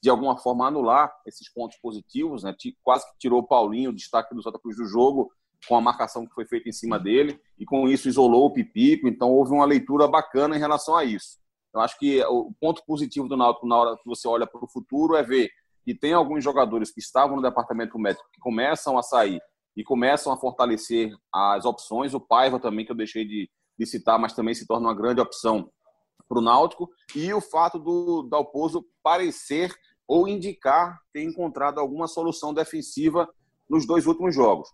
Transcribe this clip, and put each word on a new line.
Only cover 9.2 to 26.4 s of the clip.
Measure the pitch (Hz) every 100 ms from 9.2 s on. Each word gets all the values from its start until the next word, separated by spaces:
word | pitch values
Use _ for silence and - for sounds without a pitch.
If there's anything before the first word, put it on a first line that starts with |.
| 123
houve | 131 131
uma | 143 143
leitura | 143 127 143 147
bacana | 156 156 131 147 151
em |
relação | 147 151 - 165
a |
isso. | 143 101 - - _ _ _
Eu | 110
acho | 117 -
que | 143 135 101
o | 120 - -
ponto | 156 165 -
positivo | 151 143 143 127
do | 131
Náutico, | 123 117 123
na | 120
hora | 120 110
que | 120
você | 117 117
olha | 117 113
pro | 120 123
futuro, | 127 107 139 160 160
é |
ver | 123 131 110 _ _ _
que | - 113
tem | 143
alguns | 170 147 151
jogadores | 131 139 123 113 107
que | -
estavam | - 127 143 139
no |
departamento | 127 123 117 113 113 113
médico | 104 95 -
que | _
começam | 127 113 131 151 - 127
a |
sair | 120 127 104 90 - _ _ -
e |
começam | 107 127 127 147 147
a | 127
fortalecer | 127 123 123 110 - 117 110 104 _
as | 92 101 101 127
opções. | 104 - 113 139
O | 135
Paiva | - 117 135 127
também, | 127 107 110
que |
eu | 120
deixei | 107 113 107
de, | 104 98 _ _ _
de | 113
citar, | 113 104 113
mas | 117
também | - 113
se | 117 -
torna | 113 117
uma | 104
grande | 113 123
opção | 113 - 117 110 82 _ _ _ _ _ _
pro | 120